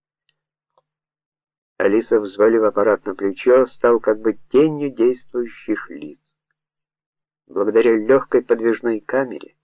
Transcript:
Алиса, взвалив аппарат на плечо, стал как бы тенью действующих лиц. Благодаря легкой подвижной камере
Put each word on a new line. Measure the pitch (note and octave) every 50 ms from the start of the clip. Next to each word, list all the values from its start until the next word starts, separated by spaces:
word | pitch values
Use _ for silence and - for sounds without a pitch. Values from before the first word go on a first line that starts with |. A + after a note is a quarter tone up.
| _ _ _ _ _ _ _ _ _ _ _ _ _ _ _ _ _ _ _ _ _ _ _ _ _ _ _ _ _ _ _ _ _ _ _ -
Алиса, | G2 G2 G2+ A2+ A#2 - A#2+ A2
взвалив | G#2 G2 F#2 G2 G#2 A2+ A2+ A2+ A2
аппарат | G#2 - G2+ G#2 A2 G2+ F#2+ -
на | G#2+ F#2
плечо, | - G2 G2 F#2+ - - B2+ B2 C3 C3
стал | B2 - - - A#2+ A#2+ A2+
как | - A2 G#2+ G#2+
бы | A2 A2+ G#2 - - -
тенью | - C3 D3+ D#3+ D3+ D3 D3 C#3
действующих | B2 A2+ A#2 B2 B2+ B2+ - - - B2 A#2+ A2+ - - - - G#2+ - - -
лиц. | D2 D2 D2+ D2+ C#2+ _ _ _ _ _ _ _ _ _ _ _ _ _ _ _ _ _ _ _ _ _ _ _ _ _ _ -
Благодаря | - F#2 G2+ G#2+ G#2 A2+ A2+ A#2+ A2+ A2
легкой | G#2+ A2+ C3 C3+ - - - B2 A#2+
подвижной | - A#2+ A2+ A2+ A#2 A2 G#2+ - A#2+ A2+ G#2
камере | - - - C3 C#3 B2 G2 C#2+ - - _ _